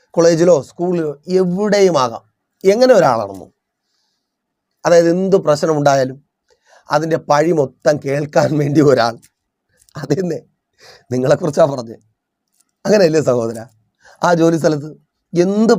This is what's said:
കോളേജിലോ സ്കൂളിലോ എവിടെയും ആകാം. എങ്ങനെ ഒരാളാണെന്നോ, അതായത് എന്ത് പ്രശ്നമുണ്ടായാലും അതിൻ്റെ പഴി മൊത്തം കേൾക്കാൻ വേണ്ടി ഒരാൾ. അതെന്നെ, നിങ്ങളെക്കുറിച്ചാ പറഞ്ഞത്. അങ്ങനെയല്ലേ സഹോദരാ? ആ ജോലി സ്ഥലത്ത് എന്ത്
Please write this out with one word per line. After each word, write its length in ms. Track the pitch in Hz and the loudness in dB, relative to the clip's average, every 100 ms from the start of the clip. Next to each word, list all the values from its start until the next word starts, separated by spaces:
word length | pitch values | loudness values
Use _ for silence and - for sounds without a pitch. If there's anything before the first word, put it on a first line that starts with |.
| _ | _
കോളേജിലോ 440 | - 170 165 175 151 120 | 0 2 2 2 2 0
സ്കൂളിലോ 400 | - 175 175 151 - - 185 | -8 -4 -4 -6 -10 -4 -2
എവിടെയും 560 | 185 180 208 202 190 151 | 0 -2 -2 2 2 2
ആകാം. 200 | 123 113 - _ _ _ 190 | -2 -6 -16 _ _ _ 0
എങ്ങനെ 180 | 214 254 220 | 2 4 4
ഒരാളാണെന്നോ, 480 | 151 113 101 95 90 _ _ _ _ _ _ _ _ _ _ _ _ _ 160 | 4 0 -4 -10 -20 _ _ _ _ _ _ _ _ _ _ _ _ _ 2
അതായത് 240 | 170 170 175 | 4 4 0
എന്ത് 200 | 190 185 - | 0 0 0
പ്രശ്നമുണ്ടായാലും 680 | 147 165 151 143 139 131 135 _ _ _ _ _ _ - | -2 0 0 0 0 -2 -8 _ _ _ _ _ _ -6
അതിൻ്റെ 240 | 151 160 160 - | -4 -2 -6 0
പഴി 240 | 147 160 165 | 0 2 0
മൊത്തം 380 | 135 - 165 147 139 | -2 -4 -2 -2 -4
കേൾക്കാൻ 440 | 139 147 170 131 147 | -6 -2 -2 0 0
വേണ്ടി 180 | 143 147 143 | 0 2 4
ഒരാൾ. 220 | 123 113 117 _ _ _ _ _ _ _ 151 | 2 0 -4 _ _ _ _ _ _ _ -18
അതെന്നെ, 360 | 147 151 180 151 - _ _ _ - - _ | -6 -4 -4 -6 -12 _ _ _ -20 -20 _
നിങ്ങളെക്കുറിച്ചാ 520 | 123 131 147 175 - 139 | -4 0 0 0 0 0
പറഞ്ഞത്. 280 | 135 113 110 _ _ _ _ _ _ _ _ | -2 -12 -18 _ _ _ _ _ _ _ _
അങ്ങനെയല്ലേ 360 | - 208 175 156 131 | 0 2 2 2 0
സഹോദരാ? 380 | 123 113 113 113 _ _ _ _ _ 170 | -2 -4 -8 -16 _ _ _ _ _ -2
ആ 20 | 175 | 2
ജോലി 160 | 165 165 | 2 0
സ്ഥലത്ത് 280 | 165 147 151 - _ _ _ | -2 -4 -8 -18 _ _ _
എന്ത് 400 | 170 180 208 226 | -2 0 0 2